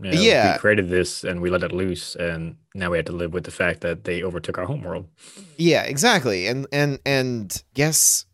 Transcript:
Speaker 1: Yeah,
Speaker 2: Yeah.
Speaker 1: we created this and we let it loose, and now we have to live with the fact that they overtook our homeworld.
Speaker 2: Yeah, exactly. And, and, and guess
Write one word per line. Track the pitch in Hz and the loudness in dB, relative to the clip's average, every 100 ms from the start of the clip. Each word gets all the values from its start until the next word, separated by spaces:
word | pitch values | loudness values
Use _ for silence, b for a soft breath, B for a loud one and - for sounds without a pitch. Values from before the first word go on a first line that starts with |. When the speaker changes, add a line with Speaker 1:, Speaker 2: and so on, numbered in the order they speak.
Speaker 1:
Yeah, | 98 | -2
Speaker 2:
Yeah. | 165 226 147 101 | 4 6 6 4
Speaker 1:
we | 78 | 4
created | 104 104 90 | 4 4 2
this | 90 90 - | 0 0 -4
and | 92 87 | -6 -4
we | 90 | 0
let | 90 | 0
it | 87 | -2
loose, | 87 95 82 - - | -2 -2 -4 -8 -6
and | 85 82 82 - _ 98 | -6 -4 -8 -12 _ -6
now | 90 | -2
we | 85 | -2
have | 82 | -2
to | |
live | 87 87 | -4 -4
with | 87 | -4
the | 82 | -8
fact | - 90 82 | -2 -2 0
that | 87 82 - | -4 -4 -4
they | 85 | -4
overtook | 92 87 - 92 | -4 -6 -8 -6
our | 92 | -6
homeworld. | 143 90 87 92 _ B B 202 - | -6 -8 -10 -10 _ B B -20 0
Speaker 2:
Yeah, | 170 127 | 2 4
exactly. | 113 139 226 202 127 92 95 | 2 2 4 4 2 0 -2
And, | 131 139 | -4 -4
and, | 143 147 135 139 | 0 0 0 0
and | 139 127 120 95 - - | 0 0 -4 -6 -10 -8
guess | - 151 151 - - - | -2 0 4 4 2 -4